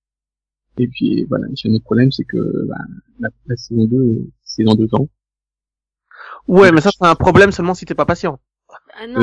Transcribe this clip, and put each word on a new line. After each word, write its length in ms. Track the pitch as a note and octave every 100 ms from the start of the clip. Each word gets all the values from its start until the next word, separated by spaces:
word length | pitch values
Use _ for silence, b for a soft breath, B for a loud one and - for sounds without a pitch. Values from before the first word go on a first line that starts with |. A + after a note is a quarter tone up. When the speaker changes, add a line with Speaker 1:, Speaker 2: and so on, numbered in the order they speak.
| _ _ _ _ _ _ _ -
Speaker 1:
Et 80 | B2
puis, 380 | - A2+ G#2
voilà, 220 | - - -
j'ai 140 | C3+ -
un 60 |
autre 80 | A2
problème, 280 | - A2 B2+
c'est 100 | -
que, 120 | - - - - -
bah, 80 | - - - _ _
la, 120 | - - -
la 80 | A#2+
saison 300 | - A#2 A2
deux, 420 | B2 B2+ A2 B2 _
c'est 180 | _ -
dans 140 | A2+ G#2+
deux 180 | A2+
ans. 140 | - C#3 - _ _ _ _ _ _ _ _ _ B B B -
Speaker 2:
Ouais, 220 | F3+ F#3+
Speaker 1:
Donc, 80 | D#3+
Speaker 2:
mais 40 |
ça, 100 | F#3+ -
c'est 80 | F3
un 100 | E3
problème 340 | - F3 G3+
seulement 240 | F#3+ F3
si 120 | F3+ E3
t'es 100 | D#3+
pas 100 | D3
patient. 320 | F3 F3+ C#3 _ _ _ - _
Speaker 3:
Ah 140 | - A3+
non, 120 | B3